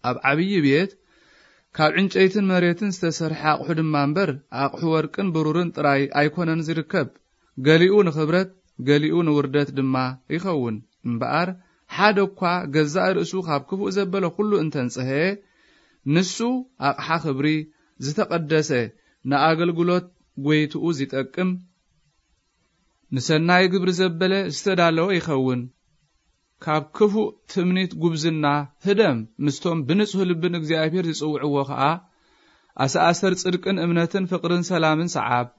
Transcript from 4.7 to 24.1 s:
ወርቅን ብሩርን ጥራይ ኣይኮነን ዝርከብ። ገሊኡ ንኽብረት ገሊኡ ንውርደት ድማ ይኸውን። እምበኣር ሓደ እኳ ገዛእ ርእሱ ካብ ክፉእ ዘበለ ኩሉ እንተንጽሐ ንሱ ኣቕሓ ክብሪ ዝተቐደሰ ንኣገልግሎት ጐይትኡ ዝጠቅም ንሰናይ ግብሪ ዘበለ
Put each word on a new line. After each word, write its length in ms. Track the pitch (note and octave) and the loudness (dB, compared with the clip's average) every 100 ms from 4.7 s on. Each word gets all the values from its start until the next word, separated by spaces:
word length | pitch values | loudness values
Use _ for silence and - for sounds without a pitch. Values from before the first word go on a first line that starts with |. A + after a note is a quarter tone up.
| - D#3+ | -2 0
ወርቅን 380 | D#3+ D#3 - G3 | 0 0 -4 -2
ብሩርን 380 | D#3+ D#3 D#3+ F3 | 0 0 0 -2
ጥራይ 300 | D3+ D3 C#3 C#3 | -2 0 2 0
ኣይኮነን 500 | C#3+ D3 D3+ E3 D#3+ | 0 0 0 -2 -2
ዝርከብ። 460 | D#3 D#3+ D3+ F#3 C3+ _ _ _ _ - | -2 -4 -2 -4 -4 _ _ _ _ -2
ገሊኡ 360 | C3 D#3+ F3+ G#3 | 4 6 6 6
ንኽብረት 460 | F#3 D3+ D#3 F3 F#3 _ _ - | 4 2 0 2 0 _ _ -6
ገሊኡ 360 | B2+ D3 D3+ E3 | 2 2 4 2
ንውርደት 480 | E3 D3 C#3 C#3+ C3+ | 2 2 2 0 -2
ድማ 240 | C3+ C3 C3 B2+ C3 _ | -2 0 0 -2 -6 _
ይኸውን። 460 | D#3 F#3+ D#3+ A#2+ G#2+ - _ | -6 -2 -2 -2 -6 -12 _
እምበኣር 480 | A#2+ A#2+ A#2+ D3 F3+ F3+ _ _ _ | -6 -4 -2 -2 -2 -6 _ _ _
ሓደ 260 | - G#3 G3+ | 0 2 4
እኳ 200 | G3 F#3+ F3+ F3+ C#3+ | 0 -2 -2 -2 -2
ገዛእ 460 | C#3+ D3+ E3+ F3+ | 0 0 0 0
ርእሱ 200 | F3+ E3+ F#3+ | 0 -2 -4
ካብ 200 | E3+ C#3+ | -4 -4
ክፉእ 300 | - F#3+ G3+ | -4 -6 -2
ዘበለ 320 | F#3+ G3 G3 F3 | -2 -2 -2 -2
ኩሉ 220 | E3 G#3+ G#3 | -2 0 2
እንተንጽሐ 520 | D#3 C#3+ B2 B2 B2+ C#3 F3+ G3+ _ _ _ _ _ _ C3+ | 0 -2 -4 -4 -4 0 0 -2 _ _ _ _ _ _ 0
ንሱ 320 | D#3 F#3 - A#3 B3+ B3+ _ | 0 0 -2 -2 -2 -6 _
ኣቕሓ 280 | C#3+ D3 - E3 | -2 -2 -2 -2
ክብሪ 280 | D#3 C3+ D3 D#3 D#3 _ _ _ | -2 -2 0 0 -4 _ _ _
ዝተቐደሰ 720 | C3+ D3+ G3+ F3 D3 D#3 D3+ B2 A2+ - _ _ B2+ | -6 -2 0 -2 0 0 2 0 -2 -8 _ _ -2
ንኣገልግሎት 800 | C#3 D#3 D#3+ F3 E3 F3 F3+ F3+ _ _ - | 2 4 2 0 0 0 0 -2 _ _ -6
ጐይትኡ 460 | C#3 D3+ C#3 - D#3+ | 0 2 2 -2 -2
ዝጠቅም 580 | D3+ C3+ C#3 C3 - F#3 F3+ - _ _ _ _ _ _ _ _ _ _ _ _ _ _ | -2 -4 -4 -4 -2 -2 -2 -10 _ _ _ _ _ _ _ _ _ _ _ _ _ _
ንሰናይ 540 | C3+ B2 D#3 E3+ F3+ F#3 | -6 0 0 4 4 4
ግብሪ 220 | F#3 F3+ | 2 0
ዘበለ 420 | F3 F#3 | 0 -2